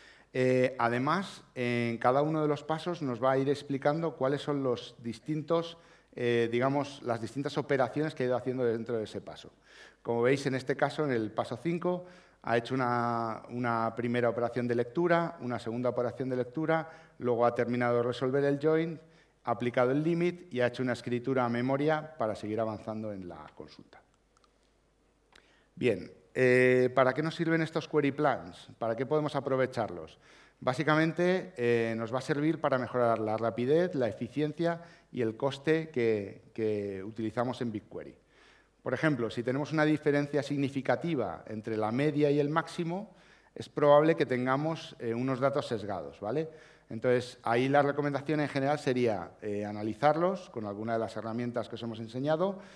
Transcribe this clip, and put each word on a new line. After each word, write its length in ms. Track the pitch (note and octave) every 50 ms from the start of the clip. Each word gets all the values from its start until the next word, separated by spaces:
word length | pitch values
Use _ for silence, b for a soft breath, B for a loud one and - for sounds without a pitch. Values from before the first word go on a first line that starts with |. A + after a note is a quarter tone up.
| B B B B B B B
Eh, 420 | C3 B2+ B2+ B2+ B2+ B2+ B2+ - B2+
además, 640 | A#2+ A#2 A#2+ B2 B2+ D3 D#3+ F#3+ G3 - - - - - -
en 420 | B2+ B2 B2 A#2+ A#2+ A#2+ A#2 A#2 A2+
cada 240 | - B2 B2+ C#3
uno 200 | D3 D#3 D#3+ D#3
de 80 | D3+ D3
los 140 | D3 C#3+ -
pasos 380 | - D#3+ D#3 - F3+ F3 D#3
nos 220 | D#3 C3 B2 A2 B2
va 80 | C3
a 60 | C3+ C3+
ir 120 | C3+ C#3
explicando 680 | C#3 C3 - - C#3 C3+ - D3 D3+ E3 E3 E3 D#3+ -
cuáles 240 | C3 C3 D3 C#3
son 200 | - - D3 C#3+
los 340 | C3+ C3 A#2+ A2 - - - -
distintos... 800 | A#2+ A#2 A2 - - - D#3 D#3 C#3+ - E3+ E3+ E3 - - B B B B B B B B
Eh, 340 | - B2 A#2+ A#2+ A#2 A#2 A#2
digamos, 500 | A2+ A#2+ B2+ C3+ C#3 C#3+ C3+ - - - -
las 180 | A#2+ A#2 A2+
distintas 360 | A2 A2 - C#3 C#3 C#3+ - D#3
operaciones 560 | C#3+ - C#3+ C3 B2+ A#2+ - D3 D3+ D#3 D3+
que 100 | - C3
ha 20 | B2
ido 80 | B2+
haciendo 300 | A#2 - C3 B2 C3 B2+
dentro 320 | A#2+ A2+ A#2 A2+ G#2+ A#2+ A2+
de 80 | G#2+
ese 160 | F#2+ - G2+
paso. 300 | - E2 D2+ - - E2 - _ B B B B B B B B
Como 200 | - - A#2 A#2
veis, 240 | A#2 B2 C#3 C#3 -
en 100 | C#3+ B2+
este 200 | C3 B2+ - C#3
caso, 300 | - D3+ C#3 - - D3+
en 60 | C#3+
el 200 | B2+ A2+ A2 G#2
paso 260 | - - A#2 - B2 A#2
cinco, 480 | - E3+ E3+ F3 E3+ F3+ F3+ F3+ F3+ B B B B B B B B
ha 140 | - A#2 A#2+
hecho 160 | A#2 - C3
una, 680 | C3 C3 B2 B2 A#2+ A#2 A#2+ A#2+ A#2 A#2 A2+ A2 - - -
una 440 | A#2 A#2+ B2 A#2+ A#2 A2+ A2+ A#2 A#2
primera 340 | - A#2 B2 A#2+ B2 A#2+ A#2
operación 380 | A2+ A#2+ A#2 A#2 - B2+ A#2+ A#2+
de 80 | A#2+
lectura, 600 | A#2+ A#2+ A#2+ - E3+ F3 F3 E3+ E3+ E3+ D#3+ - -
una 180 | D3 B2 B2 A2
segunda 300 | - A#2 A2+ A#2+ B2 B2
operación 400 | B2 B2 B2 B2 - - C3+ C3
de 80 | B2+ B2+
lectura, 520 | B2 B2 - D#3+ D#3+ D#3 D#3+ D#3+ D#3 B B B B B B B
luego 260 | - B2 A#2+ A2+ A#2+
ha 80 | A#2+ A#2+
terminado 440 | B2 A#2+ A2+ B2 B2 B2 A#2+ A#2+ A#2+
de 60 | A#2+
resolver 400 | B2 A#2+ - C3+ C3 C3 C#3+ C#3
el 120 | C#3+ C#3+ C#3+
join, 400 | D3 D#3 D#3 D#3+ E3 E3 E3 C#3+ - b b b b b b b -
ha 80 | A#2+
aplicado 400 | A#2 - A#2+ A#2+ A#2 C3 B2 B2
el 100 | C3+ D3
limit 500 | D#3 E3 E3+ E3+ E3+ F3 F3 F3 - -
y 100 | - B2
ha 60 | B2 A#2+
hecho 140 | A#2+ -
una 120 | B2+ B2+ A#2+
escritura 520 | - - B2 B2 A#2+ A#2+ C#3 C3+ C3 B2
a 40 | A#2+
memoria 640 | A#2 A#2+ B2 C3 C3+ C#3 D3 D#3 D#3 D#3 D3+ D3+ - -
para 180 | A#2+ G#2+ G2+
seguir 240 | - - G#2 G#2+ G#2+
avanzando 520 | A2+ A2 G#2+ G#2 - - A2 A2 A2 G#2+
en 160 | G#2 G2 F#2 F2
la 180 | E2+ D#2 D2+ D#2 -
consulta. 480 | - - - - - G1+ _ - - - _ _ _ _ _ _ _ _ _ _ _ _ _ _ _ _ _ _ _ _ _ _ _ _ _ - b b b b b b b b
Bien, 360 | - - A#2+ G#2 F2+ F2 - - - _ _ -
eh, 560 | - B2+ B2+ B2 B2+ B2+ B2+ B2+ B2+ B2+ B2+ B2
¿para 180 | C#3 C3 B2+ B2+
qué 80 | C#3
nos 140 | D3+ D#3+ D#3
sirven 260 | - E3+ D#3+ E3 E3
estos 260 | D#3+ D#3 - E3 D3 -
query 240 | - D3+ D3 C#3
plans? 580 | C3+ D3 D3+ C#3+ A#2+ F2 E2 F2+ F2 - - - - -
¿Para 160 | A#2 A2+ A#2
qué 100 | - C3+
podemos 300 | B2 D3+ D3+ D3+ - -
aprovecharlos? 840 | C#3+ C3+ C3+ C3 C3 C3 B2 C3 B2 A2+ F#2+ F2+ E2+ D#2+ - - - B B B B B B B B
Básicamente, 960 | - B2 B2+ D3+ D#3 C#3+ D3+ D#3 D#3+ E3 D#3+ - F3 F3+ F#3 F#3 - - - -
eh, 360 | A#2+ A#2+ A#2+ A#2 A2+ A2+ A2+
nos 160 | A2+ A2+ A2
va 80 | B2 B2+
a 20 |
servir 380 | C3 - D#3 C#3+ D3 D#3 E3 D3+
para 200 | - C#3+ C3+ B2+
mejorar 400 | B2 G#2+ - B2 A#2+ A#2 A2+ G#2+
la 180 | G#2+ G#2+ G#2+ G#2+
rapidez, 560 | A2+ A2+ A2 - A#2+ B2+ D3+ E3 F3+ F3+ F3
la 140 | C#3+ B2 A2
eficiencia 760 | G2+ - B2+ A2+ - C#3+ D3+ D3+ D3 - E3+ E3+ E3+ E3 E3+ B B B B B
y 100 | - A#2
el 160 | A#2+ A2+ A2 -
coste 520 | C#3 C#3 C3+ C3+ - D#3+ D#3 D#3+ D#3+ D#3+
que, 600 | - B2 A#2 A2+ A2 G#2 G2+ G2+ G#2 - - - -
que 500 | - A2 G#2+ G#2+ G#2 G2+ G2+ G2 F#2+ F#2+
utilizamos 580 | G#2+ A2+ - A2+ G#2+ - B2 A#2+ B2+ A#2+ -
en 100 | B2+ A#2
BigQuery. 440 | G#2+ G#2 - - - F2 D2 C#2 - - _ b b b b b b b b b b _ -
Por 100 | B2+ B2
ejemplo, 340 | A#2+ - D#3 D3 A#2+ A#2 A2
si 140 | - B2 A#2
tenemos 300 | A#2+ B2+ C#3 D3 A#2 C#3+
una 120 | D#3 D3+
diferencia 560 | D3+ D#3 D3 - D3+ C#3+ C#3+ C#3+ C#3+ D3 C#3+
significativa 1000 | C3 - D3 C#3 C#3 C3 C3+ C3+ B2 - B2+ B2 - E3+ E3 C3 A2 F#2+ E2 D#2+ - -
entre 300 | A2 G#2+ G#2 A2+ A2 G#2+
la 140 | G#2+ G#2+
media 400 | A#2 B2+ C#3+ D#3 C#3+ D3 D3 C#3+
y 80 | C#3+ D3
el 100 | C#3+ C#3+
máximo, 640 | D#3 E3 D#3 - - - F3 E3 E3+ F#3+ A3 - - b b b b b b b b
es 160 | - - -
probable 460 | - - D3 D3 D3 D3 D3+ D#3+ E3
que 100 | E3 D3+
tengamos, 680 | A2+ B2+ B2 B2+ C3 C3 C#3+ D3+ D#3+ E3 D#3 - - - -
eh, 140 | - A#2 A2+
unos 260 | A#2 B2+ C3+ C3+ A#2+
datos 280 | C3 C3+ C#3 D3 C3 -
sesgados, 520 | B2 G#2+ G2 G2+ G2+ F2+ D2+ C#2+ - -
¿vale? 300 | G2 G#2 A#2+ D3+ D#3+ D#3+ B B B B B B B B
Entonces, 480 | A#2 A2+ - B2+ B2 B2 A#2+ - - - -
ahí 260 | A2+ A#2 B2 C3 C3+
la 140 | C#3 C#3+ C#3
recomendación 560 | C#3+ C#3 D3+ C#3+ D3 C#3 C3+ - - D#3 D3+
en 100 | D3 C3+
general 300 | - D#3+ C3+ C#3 D3+ D3
sería, 540 | - C#3 B2 B2+ B2 A#2 G#2 F#2 E2+ D#2+ - -
eh, 240 | - G#2+ G2+ G2+ G#2
analizarlos 840 | G#2 G#2 G#2 G#2+ A2 G#2+ - C#3+ D3 D3+ D#3+ E3+ F3+ G3 F#3 - -
con 160 | - A#2+ G#2+
alguna 280 | G#2 G2+ G2+ A2 A#2 A#2
de 60 | A2+
las 160 | A2+ G2 -
herramientas 540 | G#2+ G#2 A2+ A2 A#2+ B2 A#2+ A#2 A#2+ G#2+ -
que 60 | -
os 80 | A2 A#2
hemos 160 | A#2 A2+ A2
enseñado 600 | A2+ A2 A2+ B2+ C3+ D3 D#3 D#3+ F3+ G3 G3 G3 B B B